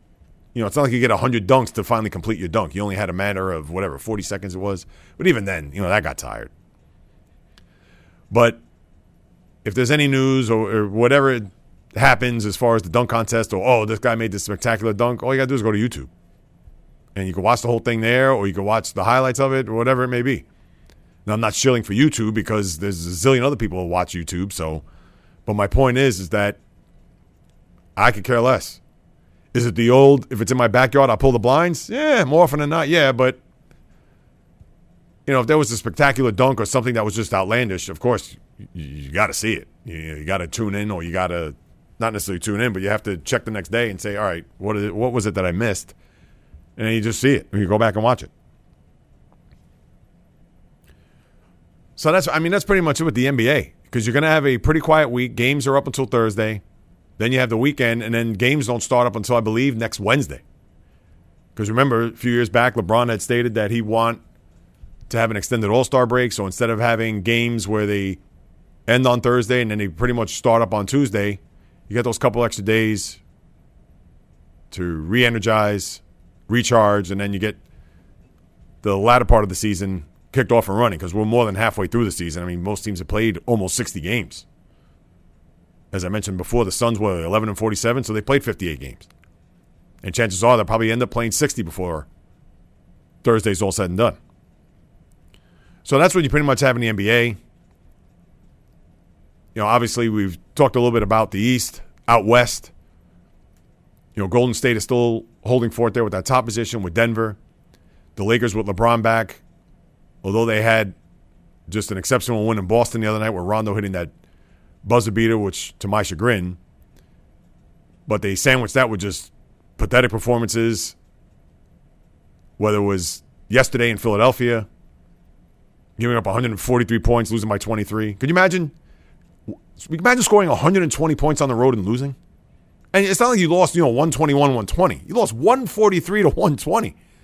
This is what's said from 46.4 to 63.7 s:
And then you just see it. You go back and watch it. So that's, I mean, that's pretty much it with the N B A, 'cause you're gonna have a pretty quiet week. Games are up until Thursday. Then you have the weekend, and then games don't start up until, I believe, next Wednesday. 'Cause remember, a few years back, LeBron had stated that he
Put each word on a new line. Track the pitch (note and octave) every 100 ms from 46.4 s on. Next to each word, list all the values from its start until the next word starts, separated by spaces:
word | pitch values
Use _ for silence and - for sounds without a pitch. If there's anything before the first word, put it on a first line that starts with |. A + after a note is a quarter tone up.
| _ - - -
And | A2
then |
you | A2+
just | G#2+ G#2+
see | C3+ C3
it. | -
You | G2+ F#2
go | G#2+
back | A2
and | G#2
watch | A2+ B2
it. | - _ _ _ _ _ _ _ _ _ _ _ _ _ _ _ _ _ _ _ _ _ _ _ _ _ _ _ _ _ _ _ _ _ _ _ _ -
So | D3+
that's, | F#3 D#3
I | D3+
mean, | E3+
that's | G3 -
pretty | G3
much | D#3+ C#3+
it |
with | D#3+
the | A2+ C3+
N | C3
B | A2+
A, | D3 - _ _
'cause | B2 A2
you're | C3
gonna | D#3
have | D#3 C#3
a | B2
pretty | - D#3
quiet | D#3+ D#3 C#3
week. | B2 B2 A2
Games | B2 D3 C3
are | C#3
up | C3+
until | B2+ C3
Thursday. | A#2+ A2 G#2 A2 G#2+ - _ _ _ _ -
Then | A2+
you | B2+
have | B2
the | A2+
weekend, | C#3 C#3 A#2+ A#2
and | A2+
then | A#2 A#2
games | G2 B2 D3+ A#2
don't | A#2+
start | - B2 A#2+
up | A2
until, | G#2 A#2+
I |
believe, | A2 A2+ C#3 A2+
next | A2+ -
Wednesday. | G2+ C#3 C#3 - - _ _ _ _ _ _ - _ _ _
'Cause | - G#2
remember, | A2+ C#3 A#2 A#2
a |
few | A2+ A#2+
years | A#2+ A2+
back, | A#2 B2
LeBron | A#2+ F2+ A2+ A#2+
had | G#2+
stated | - A#2+ A#2+
that | A2
he | G2+